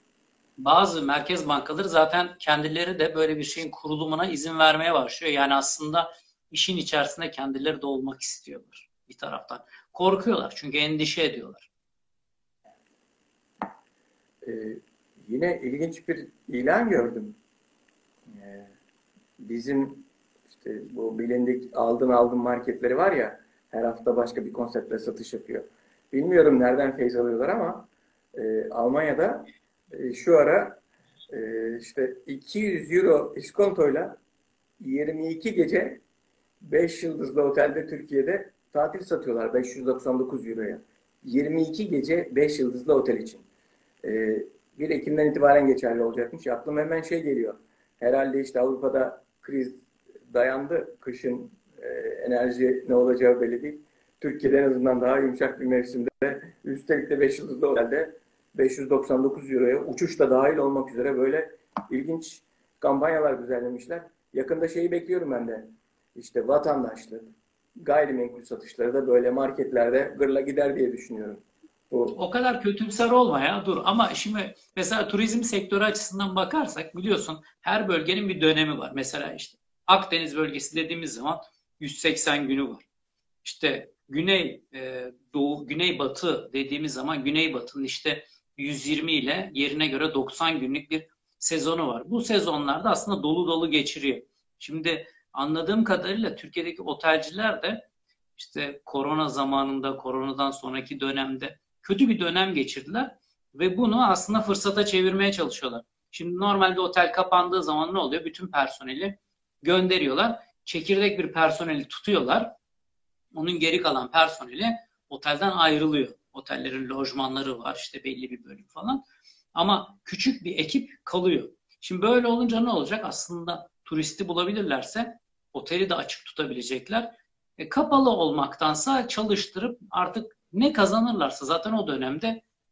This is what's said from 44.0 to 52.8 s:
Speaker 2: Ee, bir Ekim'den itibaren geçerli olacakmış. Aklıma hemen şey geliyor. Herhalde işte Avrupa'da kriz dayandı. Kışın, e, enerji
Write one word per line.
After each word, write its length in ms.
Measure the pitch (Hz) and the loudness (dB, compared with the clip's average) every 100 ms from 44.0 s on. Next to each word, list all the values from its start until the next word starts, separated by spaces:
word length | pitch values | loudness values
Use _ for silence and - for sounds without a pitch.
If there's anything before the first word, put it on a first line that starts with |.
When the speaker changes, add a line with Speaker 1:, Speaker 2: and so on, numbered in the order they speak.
Speaker 2:
Ee, 380 | - 110 110 107 - _ _ - | -4 -2 0 -2 -4 _ _ -8
bir 120 | 151 | -4
Ekim'den 360 | 139 147 151 151 | -2 0 2 2
itibaren 400 | 139 143 143 135 | 6 8 8 6
geçerli 360 | 127 123 117 | 4 2 0
olacakmış. 440 | 113 120 117 165 127 | 0 0 -4 -6 -6
Aklıma 340 | 117 151 151 | -4 -2 -2
hemen 220 | 156 160 | 0 -2
şey 200 | 160 165 | -2 -4
geliyor. 320 | 147 123 107 - _ _ _ _ | 0 0 -2 -6 _ _ _ _
Herhalde 420 | 120 135 139 139 | 2 2 2 -2
işte 200 | 131 127 | -2 0
Avrupa'da 640 | 131 127 135 - - - _ _ | 0 0 0 0 0 -4 _ _
kriz 320 | - 139 127 - _ _ _ - _ | -6 -4 -4 -8 _ _ _ -20 _
dayandı. 640 | 120 131 135 143 165 - - | 0 2 0 -2 -4 -4 -10
Kışın, 500 | 131 123 131 123 - - _ - | -12 -6 -4 -4 -8 -20 _ -14
e, 60 | 120 123 - - 127 | -10 -6 -6 -6 -2
enerji 580 | 123 123 123 127 127 | 0 0 2 2 2